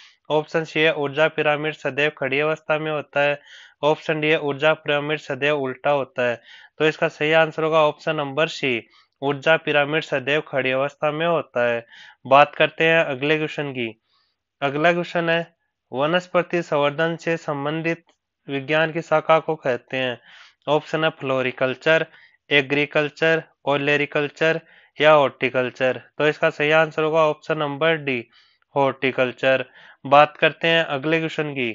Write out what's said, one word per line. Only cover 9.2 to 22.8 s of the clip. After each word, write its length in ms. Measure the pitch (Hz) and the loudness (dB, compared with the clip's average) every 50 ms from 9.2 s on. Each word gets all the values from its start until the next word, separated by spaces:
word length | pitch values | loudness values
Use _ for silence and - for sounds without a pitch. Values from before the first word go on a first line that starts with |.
| - | -4
ऊर्जा 340 | 139 143 139 135 170 160 156 | -4 -4 -2 2 2 2 2
पिरामिड 440 | - - 147 147 143 139 151 160 151 | 2 0 0 0 0 0 -2 -4 -4
सदैव 380 | - - 139 127 131 143 156 147 | -4 -4 -4 -2 -2 -2 -2 -2
खड़ी 280 | - - 139 127 131 131 | -4 -4 -4 -2 0 0
अवस्था 380 | 131 135 143 - _ - 151 147 | -2 -2 -4 -4 _ -4 -4 -2
में 140 | 151 160 | -2 -2
होता 400 | 170 170 156 127 _ - 123 120 | 0 0 -2 -2 _ -2 -2 0
है। 180 | 120 117 117 117 _ - - - - - _ - | 0 0 -2 -6 _ -20 -20 -20 -20 -20 _ 0
बात 280 | 127 135 139 147 143 - | 4 6 6 6 6 4
करते 300 | - 156 151 - - 160 | 0 0 0 0 0 2
हैं 200 | 160 165 165 160 | 2 4 2 2
अगले 300 | 147 139 127 139 151 156 | 0 -2 -4 -2 -2 0
क्वेश्चन 360 | 156 156 147 - - 147 143 131 | 0 -2 -4 -6 -8 -8 -8 -6
की। 220 | 131 123 113 107 _ _ _ _ _ _ _ _ _ _ _ _ - 139 | -6 -6 -8 -8 _ _ _ _ _ _ _ _ _ _ _ _ -6 -4
अगला 300 | 139 135 147 156 175 175 | -4 -2 0 0 2 2
क्वेश्चन 360 | 175 170 - - 180 170 165 | 0 -2 -4 -4 -2 0 0
है 100 | 165 170 165 165 _ _ _ _ _ _ _ - - | 0 0 -2 -6 _ _ _ _ _ _ _ -10 -6
वनस्पति 680 | 123 139 151 170 180 180 - - 175 165 - - 175 165 | -2 -2 0 0 -2 -2 -2 -2 -2 -2 0 -2 -4 -4
संवर्धन 540 | - 160 147 143 143 143 147 165 165 170 | -2 0 0 0 0 0 0 -2 -2 -4
से 200 | 156 - 165 165 160 | -4 -4 -4 -4 -4
संबंधित 680 | - - 151 143 139 143 160 160 160 165 170 170 _ _ _ _ _ _ _ _ _ - | -4 -6 -6 -6 -4 -4 -4 -4 -4 -4 -6 -6 _ _ _ _ _ _ _ _ _ -8
विज्ञान 440 | 139 139 135 135 156 156 160 160 151 | -8 -8 -4 -2 0 0 0 0 -2
की 100 | 165 160 | -6 -4
शाखा 360 | - 156 156 151 - 160 160 | -2 -2 0 2 2 2 2
को 140 | 151 - 160 | 2 -2 -6
कहते 400 | 151 - 143 123 120 - _ - | -4 -4 -4 -4 -4 -6 _ -8
हैं? 240 | 131 131 127 120 113 _ - - - - - _ _ _ - | -6 -4 -4 -6 -8 _ -20 -20 -20 -20 -20 _ _ _ -2
ऑप्शन 360 | 143 156 147 - - 156 156 | -2 -2 -2 -2 -4 -2 -2
है 60 | 160 151 | -2 -2
फ्लोरिकल्चर, 920 | - - 135 135 131 127 127 123 - 131 131 127 127 - 160 160 160 160 - _ - - _ _ _ _ - | -4 -4 -4 -2 -2 -2 -2 -4 -2 -2 -4 -4 -2 0 2 2 2 0 -4 _ -20 -20 _ _ _ _ 0
एग्रीकल्चर, 920 | 147 143 139 131 143 143 | 2 2 2 2 0 -2